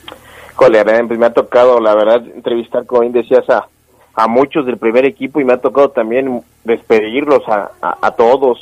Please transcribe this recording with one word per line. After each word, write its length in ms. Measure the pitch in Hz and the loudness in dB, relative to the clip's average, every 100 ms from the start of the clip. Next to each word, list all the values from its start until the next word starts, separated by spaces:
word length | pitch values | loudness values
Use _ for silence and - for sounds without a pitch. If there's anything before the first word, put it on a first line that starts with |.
| - - - - - | -20 -20 -20 -20 -10
Híjole, 260 | - 131 110 | 2 4 4
Adrián, 300 | 104 113 117 | 2 0 0
pues 120 | 113 | 0
me 60 | 117 | 0
ha 60 | |
tocado, 440 | 117 - 127 127 120 | 0 0 2 4 2
la 160 | 110 | 2
verdad, 280 | 107 107 120 113 | 2 2 0 -2
entrevistar, 520 | - 120 117 117 123 117 | -12 -6 -6 -6 -8 -2
como 160 | 123 | -2
bien 100 | 120 | 0
decías, 360 | 120 117 127 - | -2 0 0 2
a, 180 | 113 - _ _ _ _ | -2 -4 _ _ _ _
a 140 | - 113 | -4 0
muchos 380 | 120 139 165 123 | 0 0 -2 -6
del 100 | 107 | -4
primer 300 | 113 120 135 | -2 0 0
equipo 340 | - 135 151 | -2 -8 -4
y 40 | |
me 100 | 127 | -2
ha 40 | 120 | 0
tocado 320 | 135 131 143 | 0 0 0
también 520 | 127 113 127 135 120 - _ | -2 -4 -4 -4 -6 -12 _
despedirlos 800 | 110 113 - 113 110 123 147 131 - | -6 -6 0 0 0 -4 0 0 0
a, 220 | 104 - - | -4 -4 -8
a, 180 | 85 - | -8 -4
a 80 | - | -4
todos 480 | - 117 135 135 120 | 0 2 2 0 -2